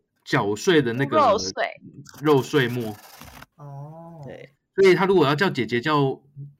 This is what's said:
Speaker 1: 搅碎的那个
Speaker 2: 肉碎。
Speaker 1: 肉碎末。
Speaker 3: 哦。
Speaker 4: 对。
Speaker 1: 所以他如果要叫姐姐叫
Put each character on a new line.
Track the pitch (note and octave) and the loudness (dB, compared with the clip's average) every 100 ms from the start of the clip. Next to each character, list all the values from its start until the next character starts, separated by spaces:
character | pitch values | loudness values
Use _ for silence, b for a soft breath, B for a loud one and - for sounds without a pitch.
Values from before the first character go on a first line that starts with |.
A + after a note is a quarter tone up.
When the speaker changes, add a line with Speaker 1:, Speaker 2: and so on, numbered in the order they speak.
| _ _ | _ _
Speaker 1:
搅 | - C#3+ G2+ | -4 -2 -2
碎 | G#2 - E3 | -2 2 2
的 | A#2+ | 2
那 | A#2 C#3 | -2 0
个 | D#4 | 2
Speaker 2:
肉 | C4+ G3+ | 2 2
碎。 | - - G2 - - - - - | -2 -6 -8 -8 -20 -20 -20 -6
Speaker 1:
肉 | D3 C#3 | 2 2
碎 | B2 D3 A#2+ | 2 0 -2
末。 | B2 A2 G#2+ - - - - - _ | -4 -8 -10 -18 -20 -20 -20 -20 _
Speaker 3:
哦。 | C#3+ C#3 D3 D#3+ E3 E3 C3+ | -18 -16 -16 -18 -20 -18 -18
Speaker 4:
对。 | - - _ _ - | -18 -20 _ _ 2
Speaker 1:
所 | F#3+ | 4
以 | |
他 | F3 | 4
如 | F#3 | 4
果 | F#3+ C3+ | 4 4
要 | |
叫 | D3 G3 | 2 0
姐 | - A2 | -2 -2
姐 | A#2+ | -2
叫 | B2+ D3+ C#3 - _ - C#3+ - | 0 0 0 -2 _ -20 -20 -20